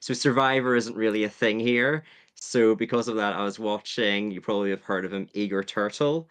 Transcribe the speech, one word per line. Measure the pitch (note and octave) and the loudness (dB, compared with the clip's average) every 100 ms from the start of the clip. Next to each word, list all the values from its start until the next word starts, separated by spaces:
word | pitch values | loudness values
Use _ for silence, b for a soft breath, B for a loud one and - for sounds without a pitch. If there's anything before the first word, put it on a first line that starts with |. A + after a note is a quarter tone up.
so | - | -4
Survivor | B2 D3 B2 C3 C3 B2+ B2 | 0 2 4 4 2 2 2
isn't | A2+ A2 | 0 0
really | A2 G#2+ | 0 2
a | G#2+ | -2
thing | - A#2 G#2+ | 0 0 0
here. | A#2 A#2+ B2+ D3+ D#3 B B | 2 2 2 0 -6 B B
So | - - B2+ A2+ | -18 -4 4 4
because | G#2+ A2+ A#2+ A2+ | 4 0 -2 -2
of | A2 | -2
that, | G#2 | -2
I | F2+ | 0
was | G2+ G2 | -4 -4
watching, | A2 G#2 - - A2 G2+ G#2+ | -4 -4 -6 -2 0 0 -2
you | F#2 | -6
probably | F2 G#2 G2+ | -4 -2 0
have | F#2+ | -4
heard | - F#2+ | -4 -4
of | F#2 | -4
him, | G2 F2+ | -6 -8
Igor | - G#2 G2 | -6 -4 -4
Turtle. | G2 - G#2 - D3 D#3 E3 | -4 -2 -4 -2 -2 -2 -6